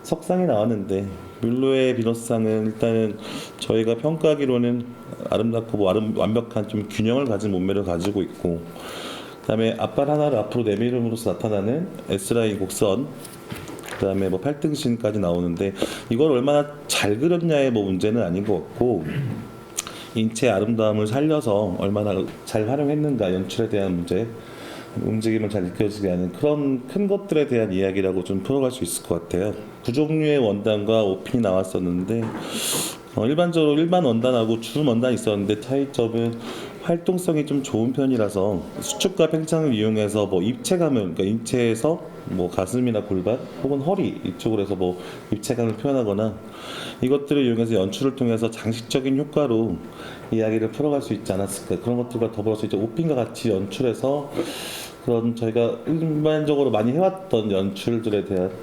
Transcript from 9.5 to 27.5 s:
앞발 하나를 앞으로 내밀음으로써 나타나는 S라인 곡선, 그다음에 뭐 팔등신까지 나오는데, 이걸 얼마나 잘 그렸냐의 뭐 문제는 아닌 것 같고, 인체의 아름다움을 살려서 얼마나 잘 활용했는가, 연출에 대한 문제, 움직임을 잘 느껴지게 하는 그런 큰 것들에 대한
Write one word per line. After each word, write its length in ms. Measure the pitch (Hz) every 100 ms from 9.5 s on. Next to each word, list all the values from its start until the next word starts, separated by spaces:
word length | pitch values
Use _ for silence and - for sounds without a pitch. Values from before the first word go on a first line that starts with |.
| 110 113 -
앞발 320 | 104 - 143
하나를 280 | 147 147 123
앞으로 260 | 104 123
내밀음으로써 680 | 107 101 117 123 117 110 -
나타나는 540 | 90 113 104 98 139 185 - -
S라인 500 | 98 - 117 110 98
곡선, 480 | 95 - 107 98 143 - - - - - - - - -
그다음에 300 | 98 95 95
뭐 100 | 92
팔등신까지 800 | 139 147 156 147 123 117 107 107
나오는데, 540 | 90 87 87 85 98 95 - - -
이걸 220 | 117 156
얼마나 440 | 127 135 147 147 - -
잘 320 | - 101 104
그렸냐의 520 | 156 175 165 151 135
뭐 120 | 113
문제는 380 | 98 92 104 117
아닌 220 | 98 87 104
것 80 |
같고, 500 | 95 - - 123 104 80 - 135 110 - - - - - - - -
인체의 380 | 110 - 127
아름다움을 540 | 98 104 113 107 107 107
살려서 680 | 123 156 156 117 101 107 90
얼마나 460 | 92 104 104 95 92 - -
잘 240 | 113 107
활용했는가, 640 | 139 143 151 151 131 98
연출에 340 | 92 95 - 113
대한 280 | 107 98 90
문제, 300 | 87 90 117 - - - - - - -
움직임을 480 | - 110 110 110 107
잘 140 | 104
느껴지게 460 | 90 92 107 104 98
하는 240 | 87 90
그런 520 | 87 147 147 139 131 123
큰 200 | 196 202
것들에 400 | 196 202 156
대한 240 | 147